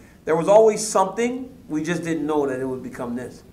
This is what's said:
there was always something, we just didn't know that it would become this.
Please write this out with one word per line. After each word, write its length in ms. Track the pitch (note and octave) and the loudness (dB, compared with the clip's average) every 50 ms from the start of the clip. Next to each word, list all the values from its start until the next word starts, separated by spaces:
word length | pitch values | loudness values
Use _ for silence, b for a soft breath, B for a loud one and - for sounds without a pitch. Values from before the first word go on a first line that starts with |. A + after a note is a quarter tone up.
| B B B B B | B B B B B
there 140 | D3+ D#3+ E3 | -2 0 0
was 100 | D#3+ F3 | 4 6
always 320 | G3+ A3 A3 A3 G#3+ F3+ - - | 6 8 8 6 4 2 -2 0
something, 640 | - G3+ F#3+ F#3+ - A3+ A#3 A#3+ B3+ C4 - - - - - - | 0 2 2 0 0 -2 -2 -2 -2 -6 -10 -12 -16 -18 -12 -8
we 160 | D#3 D#3 D#3+ | -6 -4 -4
just 180 | E3+ F3 E3 | -4 -4 -4
didn't 240 | E3+ E3 D#3+ D#3 D3 | -4 -4 -4 -4 -2
know 220 | D3+ D#3 D3+ C#3 C3+ | -2 0 0 0 0
that 140 | B2+ B2+ | -2 -4
it 40 | C3 | -4
would 160 | C3 C3 B2+ | -6 -6 -8
become 320 | B2 B2 - - B2+ A#2+ A#2+ | -10 -12 -12 -10 -8 -8 -8
this. 300 | B2 A#2+ A#2 - - - - | -8 -10 -12 -14 -18 -20 -20